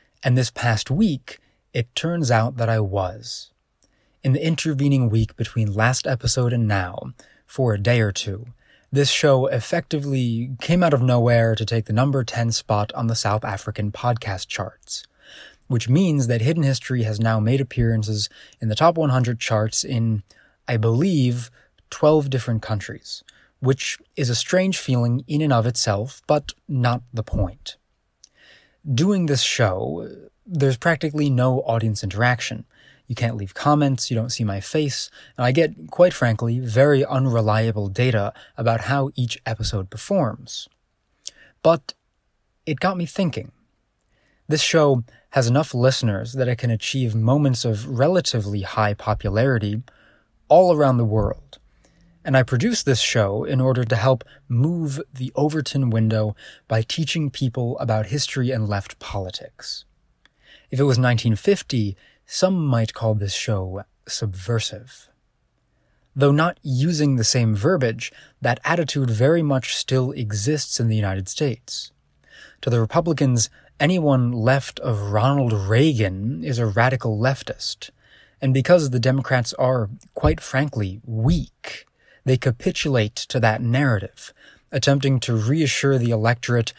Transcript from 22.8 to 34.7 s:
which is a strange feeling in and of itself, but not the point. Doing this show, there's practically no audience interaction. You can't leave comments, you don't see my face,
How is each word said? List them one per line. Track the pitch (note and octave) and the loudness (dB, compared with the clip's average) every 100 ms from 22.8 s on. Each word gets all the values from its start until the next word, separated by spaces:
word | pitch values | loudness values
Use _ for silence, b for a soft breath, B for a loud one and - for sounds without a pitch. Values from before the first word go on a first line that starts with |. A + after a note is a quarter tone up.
| - - - - - b b b | -8 -14 -14 -16 -18 b b b
which | C3 C3+ - - _ - | 0 0 -2 -10 _ -4
is | B2+ | -2
a | A#2 | -2
strange | - F#3 F#3+ F3 | 0 0 0 -2
feeling | - B2 A#2+ B2 - | 0 0 2 0 -2
in | D3+ | -2
and | D3+ | 2
of | A#2+ A#2 | 2 2
itself, | A#2 A2+ G2+ B2+ - - | 0 -2 -2 -4 -6 -2
but | D3+ - - - | 0 -2 -12 -6
not | C3+ A#2+ B2 - | -2 0 -2 -6
the | A#2 | -10
point. | - G#2+ F#2 - - - _ _ _ _ - b b b b b D3 | -4 -2 -4 -6 -18 -20 _ _ _ _ -20 b b b b b -4
Doing | B2 F#3 G3 E3 | 0 2 2 2
this | C3+ | 0
show, | - - G#2+ F#2 B1 E2 - - - _ - | 0 0 0 0 -4 -6 -10 -14 -20 _ -8
there's | E3 C3+ B2 | 0 0 0
practically | E3+ D#3+ D#3 D3+ C#3+ | 0 0 -2 -2 0
no | B2 B2+ B2+ | 2 2 0
audience | - A2+ A2 G#2 | 0 0 0 -2
interaction. | G2+ G2+ A#2+ B2 - A2+ - b b b b | -4 0 0 0 -4 -10 -14 b b b b
You | A#2+ | -4
can't | A#2 A2+ | -4 -4
leave | G2 | -8
comments, | - D3 D3+ C#3+ B2+ - | -4 2 2 2 0 -2
you | A#2 | -2
don't | A#2+ | -2
see | - G#2+ | -2 -4
my | G2 | -4
face, | - | -4